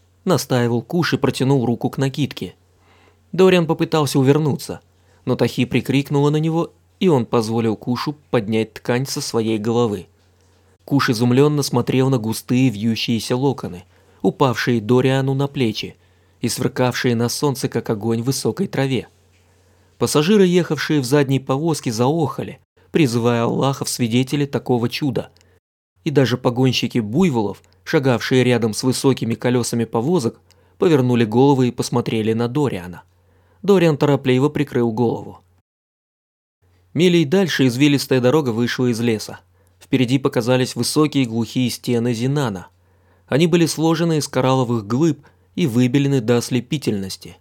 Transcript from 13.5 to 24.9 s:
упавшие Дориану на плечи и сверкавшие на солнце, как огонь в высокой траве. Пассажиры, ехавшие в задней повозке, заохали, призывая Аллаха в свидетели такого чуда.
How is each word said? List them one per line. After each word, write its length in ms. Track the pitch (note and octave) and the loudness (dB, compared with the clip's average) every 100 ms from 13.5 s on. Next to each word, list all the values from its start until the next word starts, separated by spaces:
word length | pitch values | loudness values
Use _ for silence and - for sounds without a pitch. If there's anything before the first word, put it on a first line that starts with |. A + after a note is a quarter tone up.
| B2 G2 F2 - _ _ _ | -2 -8 -12 -18 _ _ _
упавшие 580 | G3 - C3+ A#2 - A#2+ | -4 2 0 0 0 0
Дориану 540 | G#2 B2 B2+ C3+ C3 | 2 2 2 0 -2
на 120 | C3+ C#3 | -2 -2
плечи 500 | C#3 A#2 G#2 F#2 - _ _ _ - | -2 -4 -4 -10 -14 _ _ _ -8
и 80 | A2+ | -6
сверкавшие 680 | - B2+ - B2+ A#2+ C3 | -2 -4 0 -2 0 0
на 140 | A#2 A#2+ | 0 -2
солнце, 400 | - D3 C3 C#3 | -2 -2 -2 -4
как 200 | B2+ - | -4 -4
огонь 320 | A2 A2 A2+ | -4 -2 -2
в 40 | A#2+ | -2
высокой 400 | C3+ A#2 A2 G3 | -2 -4 -4 -4
траве. 420 | - C3+ B2 - _ _ _ _ _ _ _ _ - | -2 -2 -2 -6 _ _ _ _ _ _ _ _ -4
Пассажиры, 460 | A#2 D3 D#3 G#3+ F#3 | 0 2 4 4 4
ехавшие 540 | F3+ D#3+ D3 - D3+ | 4 0 -4 0 0
в 40 | |
задней 360 | A#2+ D3 C3 C3+ | 2 2 2 0
повозке, 520 | C3 C3+ E3 D3+ C3 | 0 -2 -2 -2 -4
заохали, 680 | A2 B2 E3 C#3 - A2 - _ _ _ | 0 0 0 -2 -4 -10 -12 _ _ _
призывая 540 | F#3 C#3 A#2 A#2 A#2 | 0 2 2 0 0
Аллаха 400 | A#2 A#2+ C3+ C#3 | 0 0 -2 -2
в 40 | - | -6
свидетели 560 | - A#2+ A#2+ C3 D3 | -4 0 0 0 -2
такого 440 | C#3+ A#2+ - B2 | -2 -4 -2 -2
чуда. 420 | A#2 | -2